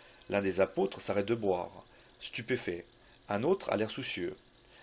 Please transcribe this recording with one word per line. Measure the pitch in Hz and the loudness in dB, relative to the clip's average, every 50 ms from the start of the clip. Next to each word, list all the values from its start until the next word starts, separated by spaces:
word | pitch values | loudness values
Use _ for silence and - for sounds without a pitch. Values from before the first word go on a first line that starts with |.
| - - - - - - | -20 -20 -20 -18 -6 -2
l'un | 95 101 98 | 0 2 2
des | 95 87 92 | 2 4 4
apôtres | 95 - - - 190 196 - - | 4 2 4 0 0 0 -2 -4
s'arrête | - - 98 101 101 | -4 -2 0 2 2
de | 101 117 | 2 0
boire, | 113 107 98 92 87 90 - - - - - - - - - - - | 0 2 2 2 2 0 -4 -8 -14 -20 -20 -20 -20 -20 -20 -20 -16
stupéfait, | - - - - 120 127 131 123 - - 87 87 - - - - - - - - - - | -14 -12 -10 -8 -4 -2 -2 -2 -2 -2 -4 -6 -6 -12 -20 -20 -20 -20 -20 -12 -6 -2
un | 104 101 123 | 0 2 2
autre | 160 190 - - - | 2 2 2 0 0
a | - | 0
l'air | 107 110 107 | 0 0 0
soucieux, | - - 87 - - - 87 85 92 - - - - - - - - - | -2 -6 -6 -6 -4 -4 -4 -4 -6 -8 -14 -20 -20 -20 -20 -20 -20 -20